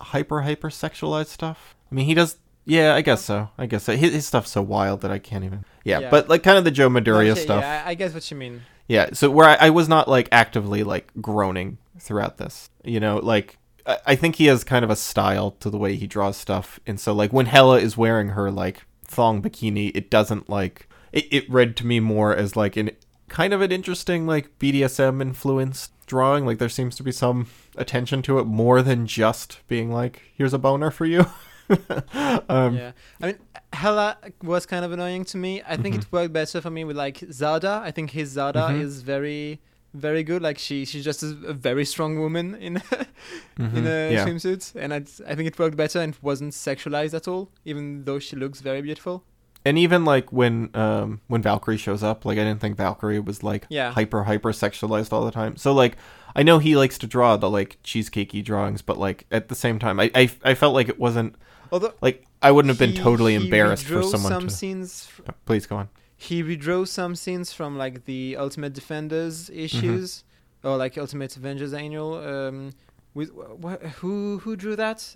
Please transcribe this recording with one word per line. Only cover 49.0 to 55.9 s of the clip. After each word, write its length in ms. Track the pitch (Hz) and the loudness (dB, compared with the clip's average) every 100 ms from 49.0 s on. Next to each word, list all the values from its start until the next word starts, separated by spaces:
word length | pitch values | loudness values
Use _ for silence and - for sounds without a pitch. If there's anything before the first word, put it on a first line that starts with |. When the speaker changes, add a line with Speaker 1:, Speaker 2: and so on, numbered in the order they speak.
| 180 180 - _ _ _ | -10 -10 -12 _ _ _
Speaker 1:
And 120 | 139 156 | 0 4
even, 280 | 170 175 | 4 4
like, 280 | 160 135 127 | 4 2 2
when, 380 | 127 120 117 110 | 2 2 2 -4
um, 460 | 113 110 107 107 110 - | -2 0 0 -4 -8 -4
when 160 | 117 | -2
Valkyrie 340 | 104 101 - 110 | 0 0 0 -4
shows 260 | - 101 | -4 -4
up, 220 | 107 110 | -2 -4
like, 140 | 113 104 | -4 -2
I 60 | |
didn't 160 | 107 107 | -2 -2
think 160 | 107 101 | -6 -4
Valkyrie 440 | 95 - 107 104 | -4 -2 -4 -4
was, 220 | 101 104 | -6 -8
like, 240 | 104 101 - | -6 -6 -6
Speaker 2:
Yeah. 220 | 147 123 | -6 -4
Speaker 1:
hyper, 320 | 120 107 110 | -2 -2 -2
hyper 280 | 104 104 113 | -2 -2 -2
sexualized 600 | 107 104 - 107 107 110 | -2 -4 -4 -4 -4 -2
all 120 | 110 | -2
the 80 | 113 | -2
time. 240 | 117 110 - | -4 -6 -2
So, 180 | 139 | 2
like, 220 | 139 123 | 4 4